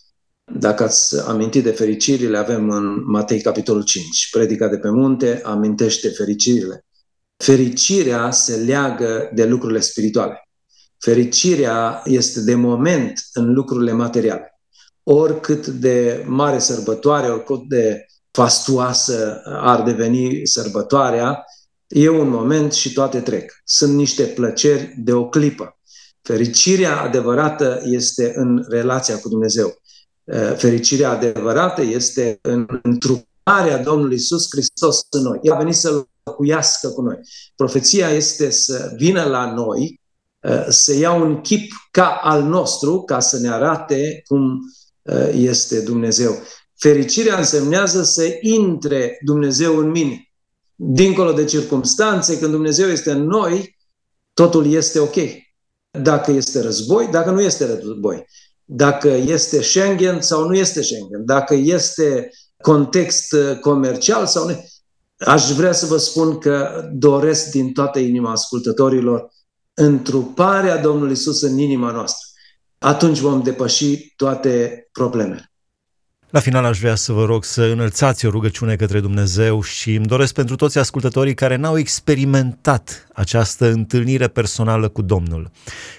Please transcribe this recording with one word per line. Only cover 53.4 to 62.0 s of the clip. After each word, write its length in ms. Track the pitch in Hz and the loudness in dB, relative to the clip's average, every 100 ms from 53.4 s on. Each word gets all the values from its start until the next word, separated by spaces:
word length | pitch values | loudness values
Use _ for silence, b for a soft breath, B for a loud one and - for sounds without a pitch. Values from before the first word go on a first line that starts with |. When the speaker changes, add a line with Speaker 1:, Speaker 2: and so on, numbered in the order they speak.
| 180 180 185 _ _ _ _ _ _ | 0 -2 -6 _ _ _ _ _ _
Speaker 1:
totul 400 | - 170 165 147 | 2 4 4 2
este 260 | 160 156 160 | 2 0 0
ok. 160 | 147 185 139 - _ _ _ _ _ 143 | 0 -2 -4 -8 _ _ _ _ _ -2
Dacă 280 | 143 147 147 | 0 0 2
este 300 | 139 131 131 | 0 0 -4
război, 460 | 113 107 113 208 226 | -2 -4 0 0 2
dacă 240 | 165 170 | 0 0
nu 100 | 190 | 2
este 260 | 196 - 127 | 0 0 -2
război. 580 | 110 104 107 101 80 - b b _ | -4 -6 -4 -4 -4 -12 b b _
Dacă 440 | - 127 143 139 147 | -8 2 2 4 2
este 540 | 131 131 165 - 147 | 2 0 -2 0 0
Schengen 580 | - 190 196 190 185 175 | 2 2 2 2 0 0
sau 260 | - 156 160 | -2 0 0
nu 80 | |
este 280 | 190 185 156 | 0 0 -2
Schengen. 420 | - 113 95 104 | -4 -6 -10 -8
Dacă 300 | 113 135 139 | 0 0 2
este 760 | 143 143 175 - - | 2 2 2 0 0